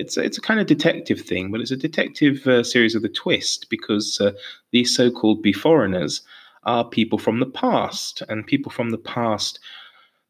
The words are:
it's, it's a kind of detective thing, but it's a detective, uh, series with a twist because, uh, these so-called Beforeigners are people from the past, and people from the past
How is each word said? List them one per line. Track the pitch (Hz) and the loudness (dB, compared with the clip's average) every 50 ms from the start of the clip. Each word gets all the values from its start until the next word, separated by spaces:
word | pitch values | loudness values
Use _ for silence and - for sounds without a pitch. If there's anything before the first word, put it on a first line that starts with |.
it's, | - - - | 0 -4 -4
it's | - - 208 - | -2 -2 -2 -4
a | - | -4
kind | - - 220 214 | -2 0 0 2
of | 196 | 2
detective | - 151 - - 160 - 139 - - 107 - | 2 2 4 4 2 0 0 -2 -2 -4 -4
thing, | - - 90 92 92 98 | -4 -4 -6 -4 -4 -4
but | 107 117 | -6 -6
it's | 120 117 | -4 -4
a | 131 | -4
detective, | 131 151 160 - - - 147 - - 151 143 135 139 - 131 | -4 -6 -4 -2 -4 -4 -4 -2 2 2 2 2 2 2 4
uh, | 127 120 117 | 4 4 2
series | - - 123 117 110 117 | 2 2 4 4 4 2
with | 107 113 | 0 -2
a | - - - | -4 -4 -4
twist | - - - 101 - - - - - - | -2 -2 -2 0 -2 -4 -6 -6 -6 -6
because, | - - - - 107 104 107 - - - | -8 -6 -2 -2 -2 -2 -2 -2 -2 0
uh, | 104 101 101 - - - - - _ _ | 0 0 0 -2 -10 -18 -20 -20 _ _
these | - 123 120 120 | 2 2 2 4
so-called | - - 123 120 120 - - 107 107 - - | 2 4 4 2 2 2 2 2 2 4 2
Beforeigners | 104 98 - - 151 165 147 107 95 92 90 76 71 - - - _ - - - _ _ _ - | 2 2 2 4 4 6 6 4 2 0 -2 -2 -4 -4 -8 -12 _ -20 -20 -20 _ _ _ -4
are | 110 120 120 117 | -2 0 0 -2
people | 117 - 117 107 110 110 107 | 0 0 0 0 2 0 -2
from | - 113 110 120 | 0 0 0 0
the | 131 | -2
past, | 131 - - - 254 196 120 95 - - - - - - - - - | -4 -4 -2 -2 0 2 0 0 -2 -6 -8 -10 -10 -10 -12 -10 -8
and | 110 110 107 | -8 -8 -2
people | - 139 127 139 - | -2 -2 -2 -2 -4
from | - - 120 117 | -6 -4 -4 -4
the | 113 - | -4 -6
past | - - - 123 117 113 107 104 - - - - - - - - - - _ _ _ _ _ _ _ _ | -8 -8 -6 -2 -2 0 -2 -2 -4 -6 -8 -10 -16 -20 -20 -20 -20 -20 _ _ _ _ _ _ _ _